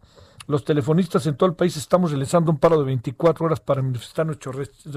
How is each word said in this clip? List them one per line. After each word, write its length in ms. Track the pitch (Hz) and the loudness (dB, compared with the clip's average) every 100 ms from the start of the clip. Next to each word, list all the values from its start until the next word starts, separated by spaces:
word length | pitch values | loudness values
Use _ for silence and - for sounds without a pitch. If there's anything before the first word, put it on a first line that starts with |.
| _ - - - - | _ -20 -20 -18 -4
los 180 | 147 - | -4 0
telefonistas 640 | 147 131 160 180 170 151 | 0 2 2 2 0 0
en 100 | 131 | 2
todo 100 | 190 | 0
el 60 | 160 | 2
país 220 | 175 147 | -2 -2
estamos 320 | - 180 175 | 0 2 2
realizando 400 | 143 135 175 160 | -2 0 2 2
un 80 | 156 | 2
paro 220 | 165 160 | 4 2
de 60 | 135 | 0
veinticuatro 600 | 131 143 - 165 - 165 | -2 -4 0 0 2 -2
horas 140 | 156 | -2
para 240 | - 135 | -2 -2
manifestar 420 | 131 123 - - 160 | -2 -4 -8 -4 -4
nuestro 280 | - 139 | -4 -10
re-, 180 | 127 139 _ - | -10 -10 _ -14